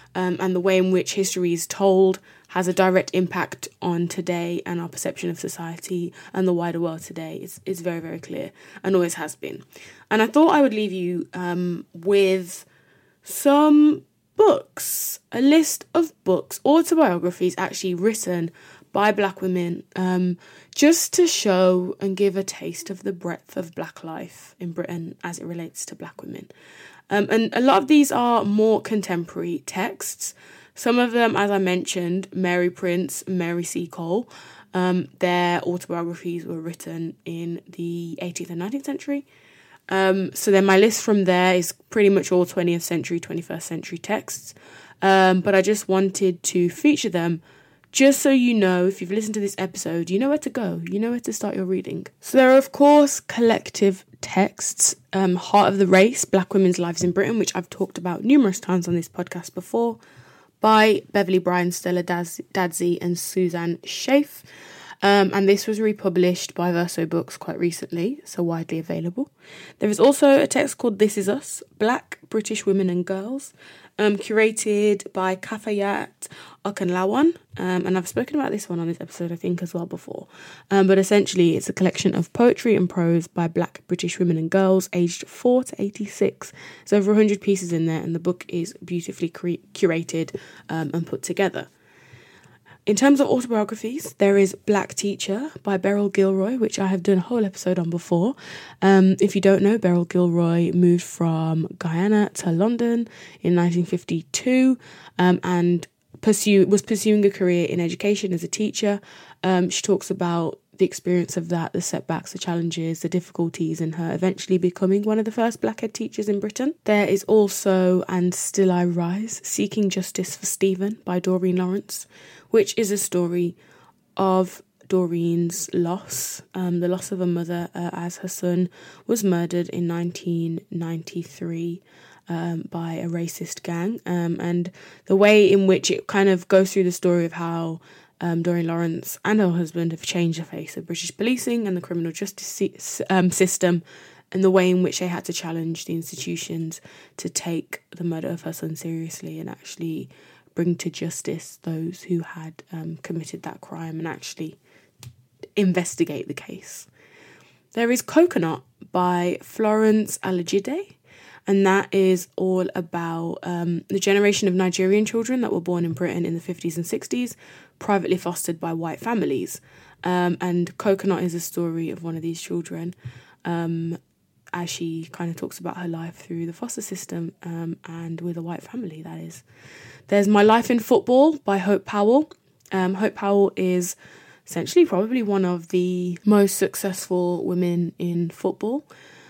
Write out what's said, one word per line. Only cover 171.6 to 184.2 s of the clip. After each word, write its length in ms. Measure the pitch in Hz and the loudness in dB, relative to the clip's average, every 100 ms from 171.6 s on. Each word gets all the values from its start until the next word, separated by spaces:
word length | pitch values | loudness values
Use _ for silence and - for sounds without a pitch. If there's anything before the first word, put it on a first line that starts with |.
| 170 165 165 | -4 -4 -6
of 140 | 165 | -8
one 140 | 165 165 | -8 -8
of 60 | |
these 200 | 170 165 | -8 -8
children, 520 | - 175 165 165 175 - - - - _ 170 | -8 -8 -8 -10 -10 -12 -16 -18 -20 _ -6
um, 500 | 170 165 165 165 170 _ _ _ _ _ | -4 -4 -4 -6 -8 _ _ _ _ _
as 160 | 175 175 | -10 -8
she 400 | - 165 165 160 | -8 -8 -8 -12
kind 200 | - 170 | -10 -8
of 60 | 170 | -8
talks 220 | - - | -10 -10
about 200 | 175 180 | -12 -8
her 100 | 175 | -8
life 280 | 165 165 - | -8 -12 -14
through 280 | - 170 | -12 -10
the 80 | 170 | -10
foster 300 | 170 240 - | -10 -12 -10
system, 500 | - 190 - 175 165 - | -12 -12 -10 -10 -10 -12
um, 320 | 170 165 165 - - | -12 -10 -10 -12 -14
and 340 | 165 165 165 | -14 -12 -10
with 160 | 175 170 | -8 -8
a 60 | |
white 200 | 170 175 | -10 -12
family, 380 | - 247 190 156 | -12 -12 -12 -14
that 200 | 160 165 | -14 -14
is. 220 | 165 - _ _ - - - - - | -14 -18 _ _ -20 -20 -20 -16 0
There's 180 | 202 202 | 2 6
My 160 | 208 | 6
Life 300 | 214 226 233 | 6 6 4
in 80 | 240 | 0
Football 560 | - 226 - 254 302 302 - | 2 2 4 6 6 4 -2
by 80 | 196 | 0
Hope 260 | 185 190 | 2 0
Powell. 480 | - 208 208 269 311 - _ _ - | 0 0 4 4 2 -8 _ _ -6
Um, 220 | 190 185 | -2 -2
Hope 200 | 190 214 | 0 -2
Powell 380 | - 202 202 190 | -2 0 4 2
is 400 | - 185 180 180 - - - | 0 0 0 -2 -8 -18 -20